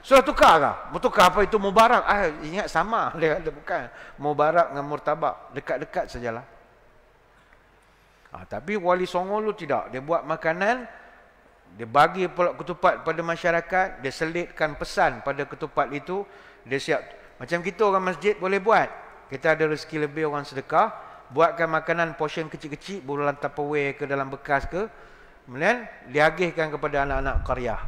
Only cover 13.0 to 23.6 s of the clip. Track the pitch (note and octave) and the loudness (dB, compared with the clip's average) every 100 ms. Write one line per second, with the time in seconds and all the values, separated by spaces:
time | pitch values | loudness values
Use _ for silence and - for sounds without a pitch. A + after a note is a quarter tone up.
13 | - D#3+ E3+ E3 F3 E3+ E3+ F#3 F#3+ - | -2 -4 -4 -2 0 0 0 0 0 -4
14 | C3+ - D#3+ E3+ E3 - D#3 D3 - - | -8 -4 -4 -4 -6 -4 -4 -4 -6 2
15 | E3+ A#2+ C3+ C#3 C#3 C#3 D3+ - C3+ C#3+ | 2 0 -6 -4 -6 -8 -6 -2 -2 -4
16 | C#3 F#3 G3+ - - - A#2 C3+ - C#3 | -6 -8 -8 -16 -20 -20 -6 -6 -2 -2
17 | - - - - B2 E3+ F3 F#3+ G#3+ F#3+ | -4 -20 -20 -18 -6 -4 -4 2 2 4
18 | F#3 E3 G3 G3+ F#3 G3 F#3+ G3+ C3 - | 0 0 0 0 0 0 4 4 2 -4
19 | - - - C3+ E3 D#3 D#3 D3+ - D#3 | -20 -20 -14 -2 0 2 2 0 -6 -4
20 | D3 D3 D#3 D3 C#3 C3+ - D#3 G#3+ - | -4 -2 -2 -4 -6 -10 0 2 2 -2
21 | - - - B2+ E3 E3 E3 D#3 D#3 E3 | -16 -20 -8 2 2 4 0 0 0 0
22 | E3 D3 D3+ E3+ D#3 D#3 D#3 D3 - G3 | -2 -2 -4 -4 -8 -10 -10 -12 -10 -10
23 | C3 C#3+ C#3+ C#3 C#3+ D3 | -6 -2 -2 -2 -6 -4